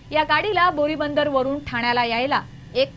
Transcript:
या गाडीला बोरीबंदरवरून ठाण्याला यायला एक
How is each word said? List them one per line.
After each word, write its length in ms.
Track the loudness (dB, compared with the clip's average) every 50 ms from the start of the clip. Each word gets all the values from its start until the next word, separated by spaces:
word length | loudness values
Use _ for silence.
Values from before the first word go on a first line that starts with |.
| -8 -2
या 120 | 0 0 2
गाडीला 440 | 2 2 2 2 2 2 2 4 2
बोरीबंदरवरून 880 | 2 2 0 0 0 -2 -4 -2 0 0 2 2 2 0 0 0 -2 -4 -6
ठाण्याला 400 | -6 -4 -2 0 0 2 2 2
यायला 360 | 0 0 0 0 0 0 -2 -2 -6 -14 -18 -14 -4 -2
एक 180 | 0 0 0 2